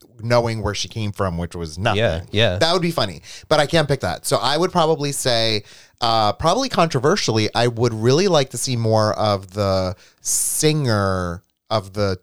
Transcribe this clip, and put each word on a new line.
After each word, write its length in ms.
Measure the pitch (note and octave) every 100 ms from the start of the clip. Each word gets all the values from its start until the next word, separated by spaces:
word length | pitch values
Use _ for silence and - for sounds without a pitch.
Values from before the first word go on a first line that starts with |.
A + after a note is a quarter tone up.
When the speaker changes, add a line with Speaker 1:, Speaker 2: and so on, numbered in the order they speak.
| _ -
Speaker 1:
knowing 400 | A#2 A#2+ A#2 A2
where 120 | G#2
she 120 | G2+ -
came 260 | A#2 G#2
from, 260 | G2+ G2 E2+
which 160 | F2
was 240 | F2 E2 D#2
nothing. 200 | A2+ G2
Speaker 2:
Yeah, 240 | A2+ E2 -
yeah. 280 | G2+ A2+ F#2
Speaker 1:
That 160 | D#3+
would 80 | F#3
be 80 | E3+
funny, 320 | E3 A2 D#2 - - -
but 100 | D3+
I 60 |
can't 240 | C#3+ E3 C#3+
pick 120 | C#3
that. 260 | F#2+ D#2 -
So 100 | A#2+
I 220 | A#2 D3+
would 120 | F3+
probably 400 | F3 D#3+ D#3 C#3+
say, 500 | C3+ C3 A#2 A2+ G#2+ - - - _
uh, 320 | A#2+ A2+ G#2
probably 340 | G2+ D#3 G#3 C4+
controversially, 800 | - E3 C3+ C#3 G3+ - A2+ G#2+
I 140 | A2+ B2
would 260 | A2 A#2+
really 340 | A2 A2+ C#3 G3+
like 220 | D#3+ C#3
to 80 | -
see 180 | - A#2+
more 380 | A2+ A2 G#2+
of 380 | - G#2 G2+ F#2+
the 420 | G2 G2 F#2+ F#2 F2+ - _
singer 1200 | - - - - D3+ D#3 C3+ G#2+ G2 F#2 F2+ E2+ _ _ _
of 240 | A2 G2
the 240 | G2 G2+ F#2